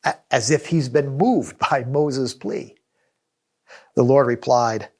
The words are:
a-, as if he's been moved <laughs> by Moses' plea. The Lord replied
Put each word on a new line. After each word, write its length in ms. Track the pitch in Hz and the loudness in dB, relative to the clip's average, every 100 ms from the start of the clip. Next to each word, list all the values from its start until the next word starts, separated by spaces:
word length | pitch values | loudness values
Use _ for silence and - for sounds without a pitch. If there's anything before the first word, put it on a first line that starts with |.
a-, 120 | - - _ | -4 -6 _
as 200 | 135 110 | -2 0
if 160 | 147 - | -2 0
he's 240 | 170 127 | -2 0
been 260 | 143 139 135 | -2 -2 0
moved 420 | 220 226 117 - | 2 0 -2 -6
<laughs> 120 | - | -2
by 140 | 143 | -2
Moses' 500 | 123 139 147 131 127 | -2 -2 0 -2 -4
plea. 420 | - 196 - - _ _ _ _ _ _ _ _ _ _ - _ | -6 -8 -8 -10 _ _ _ _ _ _ _ _ _ _ -20 _
The 100 | - | 0
Lord 220 | 123 135 127 | 4 4 4
replied 640 | 120 131 123 117 113 - _ | 0 0 2 2 -4 -8 _